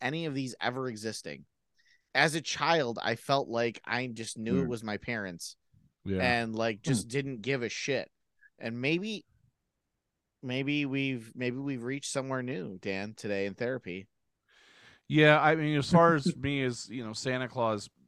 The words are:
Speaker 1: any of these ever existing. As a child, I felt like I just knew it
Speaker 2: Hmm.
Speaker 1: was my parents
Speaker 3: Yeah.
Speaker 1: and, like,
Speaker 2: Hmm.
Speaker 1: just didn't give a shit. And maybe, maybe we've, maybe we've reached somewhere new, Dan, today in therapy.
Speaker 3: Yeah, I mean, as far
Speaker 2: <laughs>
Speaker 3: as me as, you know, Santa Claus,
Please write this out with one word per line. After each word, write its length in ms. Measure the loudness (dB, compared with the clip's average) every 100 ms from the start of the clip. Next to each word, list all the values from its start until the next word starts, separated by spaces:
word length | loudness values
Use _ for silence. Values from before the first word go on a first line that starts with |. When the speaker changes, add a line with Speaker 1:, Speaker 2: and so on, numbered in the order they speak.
Speaker 1:
any 240 | -4 -2 -4
of 80 |
these 200 | -4 -4 -4
ever 280 | -4 -2 -4
existing. 580 | -4 -6 -6 -10 -12 -14 _ _ _ _ _ _
As 200 | 2 4
a 80 | 2
child, 560 | -4 -2 2 4 2 -2
I 120 | -2
felt 340 | -2 2 0 2
like 320 | 0 0 -2 -4
I 220 | -4 -4
just 280 | -8 -10 -6
knew 220 | 0 0
it 60 |
Speaker 2:
Hmm. 40 | 0
Speaker 1:
was 160 | -2
my 140 | -4 -6
parents 580 | -4 -6 -6 -8 -12 -16 _ _ _ _
Speaker 3:
Yeah. 160 | -4 0
Speaker 1:
and, 320 | 2 2 0
like, 260 | -2 -2 -2
Speaker 2:
Hmm. 120 | 0
Speaker 1:
just 160 | -2 0
didn't 360 | -4 -4 -6
give 200 | -2 -2
a 60 | -2
shit. 420 | -4 -4 -4 -4 _ _ _ -20 -10
And 220 | -8 -2
maybe, 440 | 0 0 -2 -8 -12 _ _ _ _ _ _ _ _ _ _ _
maybe 440 | -6 -2 0 0 0
we've, 440 | -2 -2 -4 -8
maybe 240 | -4 -4 -4
we've 260 | -4 -4
reached 260 | -4 -6 -4
somewhere 320 | -6 -4 -4
new, 360 | -4 -6 -8 -8
Dan, 340 | -4 -4 -4 -8
today 300 | -4 -2 -2
in 80 |
therapy. 520 | -2 -4 -4 -6 -10 -12 _ _ _ _ _ -20 -20 -20 -20 2
Speaker 3:
Yeah, 320 | 8 10 10
I 140 | 8
mean, 220 | 4 4 2
as 120 | 6
far 240 | 8 8
Speaker 2:
<laughs> 20 | 6
Speaker 3:
as 180 | 2 -2
me 260 | -2 0
as, 240 | -2 -2 -10
you 160 | -10
know, 80 | -8
Santa 360 | -6 -4 -2 -4
Claus, 400 | 0 0 0 -4 _